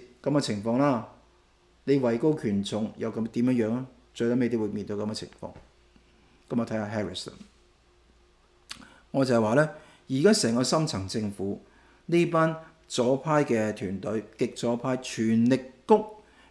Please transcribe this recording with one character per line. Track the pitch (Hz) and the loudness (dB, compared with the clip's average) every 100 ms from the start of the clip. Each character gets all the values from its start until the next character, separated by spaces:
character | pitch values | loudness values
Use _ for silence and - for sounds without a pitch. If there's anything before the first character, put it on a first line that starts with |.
| - _ | -8 _
噉 | 139 | -2
嘅 | 143 | 0
情 | - 104 | 0 -4
況 | 113 123 | -2 2
啦， | 143 120 110 - _ _ _ _ _ _ | 2 0 -4 -18 _ _ _ _ _ _
你 | 131 139 | 0 2
位 | 120 120 | 2 2
高 | 156 | 0
權 | 151 113 98 | 0 0 -2
重 | 98 107 107 - | -2 -4 -4 -6
又 | 113 | -6
噉 | 107 113 | -4 -4
點 | 120 127 | 0 2
樣 | 123 107 | 2 0
樣 | |
啊？ | 120 131 - _ - | -2 -6 -16 _ -4
最 | 117 | 0
尾 | 127 117 | 2 0
都 | 117 | 0
會 | 107 | -2
面 | 104 101 | -4 -6
對 | 104 | -6
噉 | 107 | -4
嘅 | |
情 | 107 - - | -6 -12 -14
況。 | 82 - - _ _ _ _ _ _ _ - | -16 -16 -20 _ _ _ _ _ _ _ -6
噉 | 120 | -4
啊， | 113 | -2
睇 | |
吓 | 110 104 | -4 -4
Harris。 | 110 90 92 - - - _ _ _ _ _ _ _ _ _ _ _ - - - - - | -4 -6 -8 -12 -16 -20 _ _ _ _ _ _ _ _ _ _ _ -20 -20 -20 -20 -6
我 | 135 | 0
就 | 127 117 | 2 4
係 | |
話 | 107 135 | 4 4
呢， | 151 - - - - | 2 -2 -20 -20 -6
而 | 131 | 2
家 | 190 | 4
成 | 214 117 117 | 4 2 0
個 | |
深 | 127 160 156 | 2 0 0
層 | 101 95 | -4 -6
政 | 117 104 | -4 -4
府 | 101 98 107 - _ _ _ - | -4 -6 -8 -12 _ _ _ -2
呢 | 170 165 | 2 2
班 | 165 160 160 - _ - | 2 2 0 -12 _ -8
左 | - 120 135 | 0 2 2
派 | 160 151 | 2 2
嘅 | 139 113 107 104 | 2 0 0 -4
團 | 92 95 | -6 -6
隊， | 104 107 - - | -4 -6 -6 -4
極 | 120 - | -4 -2
左 | 120 120 | -2 -2
派 | 131 127 | -2 -4
全 | - - 110 113 120 | -6 -2 2 4 4
力 | 131 - - - | 2 -2 -8 4
谷 | 214 - - - - - | 4 4 -14 -20 -20 -18